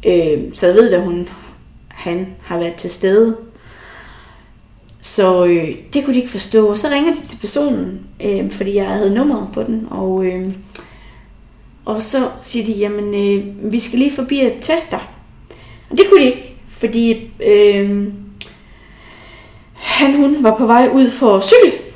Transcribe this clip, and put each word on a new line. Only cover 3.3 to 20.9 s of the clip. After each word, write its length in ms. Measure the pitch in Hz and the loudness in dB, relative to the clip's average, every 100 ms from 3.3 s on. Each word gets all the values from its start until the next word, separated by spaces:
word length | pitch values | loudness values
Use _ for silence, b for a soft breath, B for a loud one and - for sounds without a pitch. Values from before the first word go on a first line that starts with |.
| 220 - B B B B B B B B B B B _ - _ - | 0 -12 B B B B B B B B B B B _ -20 _ -16
Så, 440 | - - 190 180 | -8 0 2 4
øh, 240 | 175 170 160 120 - | 2 2 -2 -10 -6
det 100 | 285 | -6
kunne 100 | 277 | -2
de 40 | 254 | -2
ikke 120 | 247 | -2
forstå. 360 | 196 - 220 214 | -8 -2 2 2
Og 100 | 208 | 0
så 100 | 302 | -2
ringer 240 | 285 311 | 0 0
de 140 | 339 - | -2 -8
til 100 | - | -12
personen, 640 | 202 285 294 220 185 190 - - | -6 -4 -2 -2 -6 -10 -16 -10
øh, 260 | 208 196 190 | -4 -4 -4
fordi 260 | - 196 196 | -6 -4 -2
jeg 100 | 196 | -2
havde 280 | 190 202 | -2 0
nummeret 340 | 208 285 233 196 | 0 0 -2 -4
på 80 | - | -8
den. 240 | 220 220 220 | -6 -6 -6
Og, 340 | 185 190 185 | -6 -4 -2
øh, 220 | 185 185 190 190 - B B B B B B B - - - - | -2 -4 -8 -10 -14 B B B B B B B -20 -20 -20 -16
og 180 | - 214 | -8 -6
så 260 | 220 269 254 - | -4 -4 -4 -6
siger 240 | - 240 214 | -8 -6 -4
de, 60 | |
"Jamen, 420 | 202 208 208 208 | -4 -4 -4 -4
øh, 580 | 202 202 202 202 - 208 | -2 0 0 -4 -10 -6
vi 60 | 233 | -4
skal 200 | - 240 | -4 0
lige 160 | 285 | -2
forbi 260 | 285 254 285 | -2 -6 0
og 120 | 254 - | 0 -2
teste 300 | - 330 - | -4 -2 -2
dig." 100 | - - - - - - B B B B | -8 -12 -20 -20 -20 -20 B B B B
Og 80 | - | 2
det 80 | 392 | 6
kunne 100 | 392 | 8
de 60 | 262 | 6
ikke, 300 | 247 - - - | 0 -10 -20 -20
fordi, 600 | - 226 226 233 220 - - - | -6 -4 0 0 -2 -6 -6 2
øh, 600 | 208 208 202 202 202 202 202 - - - B B B B B B B B B B B B | 6 6 4 0 -2 -6 -10 -18 -18 -20 B B B B B B B B B B B B
han, 420 | B - - 277 285 | B -6 0 2 4
hun 200 | 277 294 | 2 4
var 140 | 240 | 2
på 120 | 220 240 | 2 4
vej 220 | 233 254 | 4 4